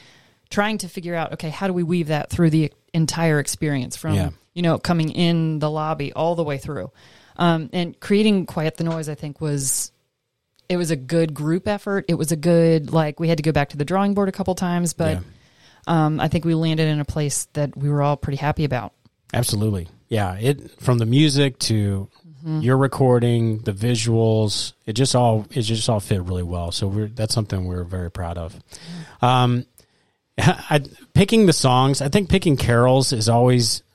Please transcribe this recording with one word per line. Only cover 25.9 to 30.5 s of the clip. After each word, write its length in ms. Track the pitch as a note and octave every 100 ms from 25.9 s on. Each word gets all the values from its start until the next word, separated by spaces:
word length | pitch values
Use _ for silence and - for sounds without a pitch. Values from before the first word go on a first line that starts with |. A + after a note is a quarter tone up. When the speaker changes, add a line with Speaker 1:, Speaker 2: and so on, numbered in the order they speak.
| G#2+
Speaker 2:
fit 220 | - G2
really 200 | F2 F2+
well. 300 | E2+ F2 F2
So 160 | - G2
we're, 180 | G2+ G#2+
that's 260 | A#2 G#2+
something 340 | A#2 G#2+ F#2+ F2+
we're 180 | F2+
very 260 | F2 F#2 F2
proud 260 | - E2+ E2+
of. 200 | E2 - - - E3 F3 D#3+ -
Um, 440 | B2+ B2+ B2 B2 - _ _ _
<laughs> 400 | _ _ _ -
I, 440 | A2